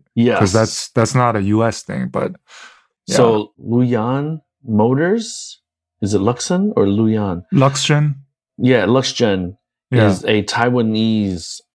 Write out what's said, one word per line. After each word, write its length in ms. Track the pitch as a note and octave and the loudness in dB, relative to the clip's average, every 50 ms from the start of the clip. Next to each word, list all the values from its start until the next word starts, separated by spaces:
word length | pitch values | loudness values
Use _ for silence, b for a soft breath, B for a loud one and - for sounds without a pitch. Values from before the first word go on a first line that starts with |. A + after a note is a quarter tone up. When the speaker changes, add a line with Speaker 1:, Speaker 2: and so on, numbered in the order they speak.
| _ _ _ | _ _ _
Speaker 1:
Yes. 240 | A#2+ A#2 A#2+ A2 F#2 | 0 2 2 2 2
Speaker 2:
'Cause 120 | G#2 F#2+ | 2 2
that's, 380 | F2 A2+ A2 A2 - - - - | 2 2 0 0 -2 -8 -12 -4
that's 260 | - B2 A2+ - - | 0 0 0 2 2
not 220 | B2+ B2 A#2+ A2 G#2+ | 2 2 2 0 0
a 40 | G2 | 0
U 200 | G2+ G#2 A2 A2+ | 0 0 0 0
S 180 | A2+ A2 - - | 0 -2 -6 -10
thing, 260 | - G2 - B1+ - | -10 -8 -6 -6 -6
but 240 | - - - - - - B B B B B B B B B B B _ _ - | -4 -4 -4 -6 -6 -12 B B B B B B B B B B B _ _ -2
yeah. 80 | F#3 | 0
Speaker 1:
So 380 | E3 B2 A#2 A2+ G#2+ G#2 - _ - C3 | 2 2 2 2 0 -2 -6 _ -14 -6
Luyan 760 | G#2+ A2+ A#2+ B2+ B2 A#2+ A2+ G#2+ A#2+ C3 C#3 D3 D3+ D#3+ D#3 - _ _ _ - | -2 0 0 2 2 0 -2 -2 -2 -4 -4 -4 -6 -8 -10 -12 _ _ _ -8
Motors, 920 | A#2+ A2 G#2 G#2+ A#2 C3 C#3 D#3+ F3 G#3 A#3 A3 - - - - - - - _ _ _ _ _ _ _ _ | -2 0 2 2 2 2 2 0 0 0 -2 -4 -8 -12 -14 -16 -18 -20 -20 _ _ _ _ _ _ _ _
is 120 | - G2+ G#2+ | -4 -2 -2
it 60 | F#2+ | 0
Luxon 540 | F#2+ A2 B2 - - - F#3 F3+ G3 G#3 G#3 | 0 0 -2 -2 -4 -2 -2 0 0 0 0
or 100 | - G#2 | 0 2
Luyan? 580 | G2+ G2+ G#2+ A2+ A2 A2 G#2+ G#2 G2 F2 F2 F#2 _ - | 2 2 2 2 2 0 0 -2 -4 -6 -8 -8 _ 0
Speaker 2:
Luxgen. 640 | D3+ C3 C#3 C#3 - - - D3+ D3 D3+ D3 C#3 - - _ _ _ _ _ _ - | 2 2 2 0 -2 -2 0 0 2 0 0 -2 -6 -10 _ _ _ _ _ _ -2
Speaker 1:
Yeah, 280 | - B2+ B2+ A#2+ F#2+ F#2+ | 2 2 4 4 4 2
Luxgen 680 | A#2+ C3 B2+ - - - B2+ G#2+ G2 F#2+ F2+ F2 G2 - _ _ _ _ _ _ | 2 2 0 -2 -2 -2 0 0 0 -2 -4 -6 -8 -12 _ _ _ _ _ _
Speaker 2:
Yeah. 180 | C3 B2 A2 G#2+ | 2 2 4 4
Speaker 1:
is 160 | F#2+ F#2 - | 2 0 0
a 180 | - A2 G#2+ G2+ | 0 0 0 0
Taiwanese 1160 | - - - A#2 B2 B2 B2 A2+ A2 A2 A2 A2 A2+ A2 G#2+ G#2 G2 F#2 E2+ E2 - - - - _ _ | -2 -2 0 0 2 2 2 0 0 0 0 0 0 0 0 0 -2 -4 -6 -8 -12 -16 -18 -20 _ _